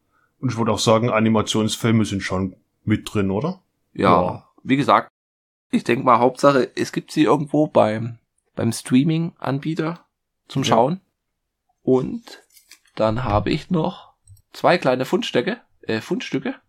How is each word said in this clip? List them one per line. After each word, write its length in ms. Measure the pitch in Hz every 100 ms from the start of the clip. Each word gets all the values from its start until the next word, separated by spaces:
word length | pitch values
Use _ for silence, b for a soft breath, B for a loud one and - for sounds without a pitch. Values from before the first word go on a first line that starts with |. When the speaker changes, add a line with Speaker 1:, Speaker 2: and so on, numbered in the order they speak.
| _ _ _ _
Speaker 1:
Und 120 | 131
ich 60 | 107
würde 140 | 110
auch 60 | 101
sagen, 300 | 117 110 120
Animationsfilme 960 | 110 110 107 104 110 107 - 117 113 101
sind 160 | 98
schon 340 | - 92 95 - _ _
mit 300 | 110 107 -
drin, 180 | 107 95
oder? 300 | 101 156 185 _ _ _
Speaker 2:
Ja. 280 | - 95 87
Speaker 1:
Ja. 240 | 90 101 _ _
Speaker 2:
Wie 120 | - 135
gesagt, 320 | 110 107 - _ _ _ _ _ _
ich 120 | 240 -
denk 180 | 123
mal, 160 | 127 117
Hauptsache, 500 | 123 - 143 135 - -
es 160 | -
gibt 200 | 170 -
sie 120 | 156
irgendwo 440 | 113 147 147 147 151
beim, 500 | 113 107 110 117 117 _ _ _ -
beim 160 | 117
Streaming-Anbieter 1300 | - - 127 160 160 170 - - 139 156 160 160 175 _ _ _ _ -
zum 160 | 135
Speaker 1:
Ja. 60 | 131
Speaker 2:
Schauen. 320 | 117 131 185 _ _ _ _ _ _ _ _
Und 600 | - 131 - 233 - - _ _ _ - _ -
dann 280 | 110 110
habe 280 | 101 104 107
ich 180 | 151 -
noch 440 | 170 175 - - _ _ - _
zwei 240 | - 135 175
kleine 280 | 135 127 131
Fundstücke, 520 | - - 123 - 120 _ _
äh, 180 | - 110
Fundstücke. 540 | - 254 - 135 240 -